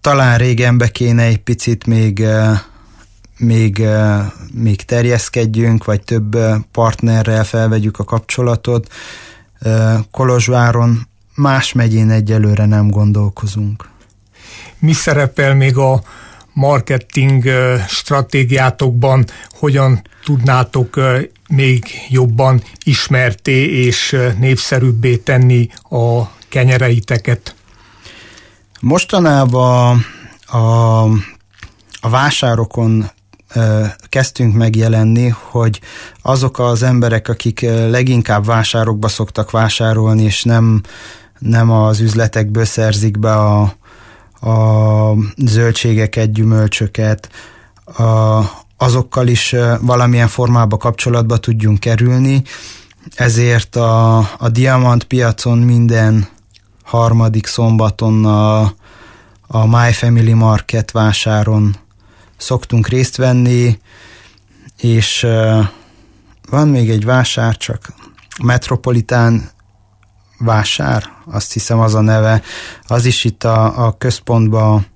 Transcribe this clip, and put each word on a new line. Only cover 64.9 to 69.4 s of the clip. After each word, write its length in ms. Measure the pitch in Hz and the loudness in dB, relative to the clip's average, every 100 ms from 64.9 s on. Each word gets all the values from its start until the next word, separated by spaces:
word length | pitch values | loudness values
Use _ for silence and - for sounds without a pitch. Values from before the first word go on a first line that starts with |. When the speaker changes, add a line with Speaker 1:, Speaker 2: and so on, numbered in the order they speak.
| 113 104 - | 0 0 -2
Speaker 1:
ö, 360 | 120 113 110 110 104 - - _ _ _ _ _ - | -2 0 2 2 0 -6 -20 _ _ _ _ _ -6
van 180 | 135 151 | 0 2
még 220 | 139 113 | 2 2
egy 160 | 110 104 | 0 0
vásár, 520 | 127 123 - 117 110 | 0 0 -2 -2 -4
csak 360 | - 113 - - - - _ - | -6 -10 -12 -20 -20 -20 _ -6
Metropolitán 1080 | 120 123 - 127 - 120 110 123 117 113 | 0 0 -2 -4 -2 -2 0 0 2 0